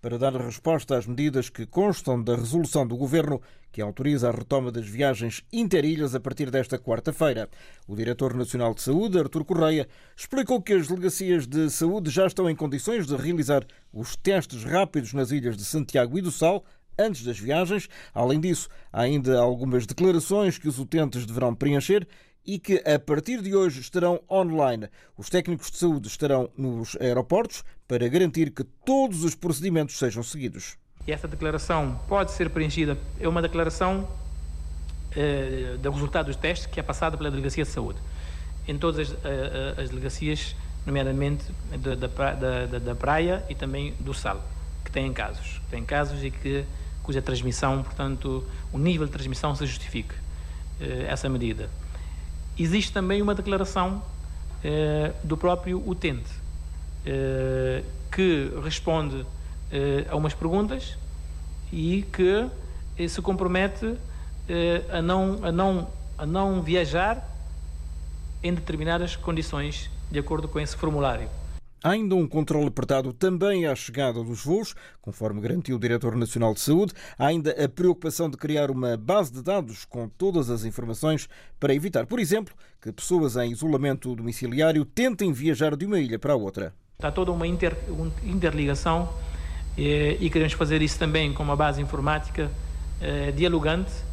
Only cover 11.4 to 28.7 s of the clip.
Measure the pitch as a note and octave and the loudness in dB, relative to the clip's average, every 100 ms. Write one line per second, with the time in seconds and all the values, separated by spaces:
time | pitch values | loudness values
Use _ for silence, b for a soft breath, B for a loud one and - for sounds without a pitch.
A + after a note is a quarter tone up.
11.4 | B2 D3 D#3 - E3 G#3 D#3+ C3+ F#3+ - | 4 0 2 2 0 2 0 4 4 4
12.4 | F3+ D#3 D3+ C3+ - A#3 D3+ C#3 C3+ E3+ | 0 2 -2 -2 -2 -2 0 -2 0 0
13.4 | C#3 C#3+ - b b - A#2 - - G3 | 4 2 2 b b -10 -8 -2 2 2
14.4 | - B2 A#2 E3 G3 D3+ A#2 C3+ B2+ C#3+ | 0 -6 0 2 2 0 -2 -2 0 0
15.4 | A#2+ G#2+ G2+ D#3 C#3 C#3 A#2+ D3+ F3+ C3 | -2 -2 -4 -4 0 2 2 2 -2 2
16.4 | D#3+ G3 - b b - A3 D#3 A#2 G2 | 2 2 -4 b b 0 0 2 -4 -6
17.4 | G#2 D3+ F3+ G3+ - B B - A#2+ D3+ | 0 0 2 0 -4 B B 0 2 4
18.4 | E3+ E3 - b b - B2 D3 B2+ B2+ | 2 0 -2 b b 0 2 2 4 6
19.4 | A#2+ B2 C3 B2 A2 - F#3 E3+ - G3+ | 6 2 2 0 0 2 4 4 4 2
20.4 | G3+ - D3+ C3 C3+ D#3+ D3 A#2+ A2+ A2+ | 4 2 -2 -2 -2 0 2 -2 -4 0
21.4 | B2 A#2 C#3+ C#3+ - G3+ F3+ b b b | 0 2 2 2 4 2 2 b b b
22.4 | - G3 - F#3 - D3 - D3+ D3+ B3 | -8 -8 2 2 4 2 4 0 0 -4
23.4 | G3 G3 F#3 C3 B2 F3+ F3 F3 - F#3+ | 2 4 4 0 -4 0 2 2 2 2
24.4 | F3+ D#3+ C#3 A#2 G#2 b b - G#2 F3+ | 2 4 2 2 -6 b b -16 -2 0
25.4 | F3 E3+ - - F3 D3+ G#2+ - D3 C3+ | 0 -4 -4 0 2 2 -2 -4 2 2
26.4 | B2 - C3+ A#2 A2+ - B2+ B2 B2+ F3+ | 2 -2 -4 -4 -6 -2 2 2 2 2
27.4 | A#3 - - b - B2 A#2+ D3+ F3+ D3 | 2 -4 -12 b -2 0 2 4 4 4
28.4 | D#3 - - | 0 0 -8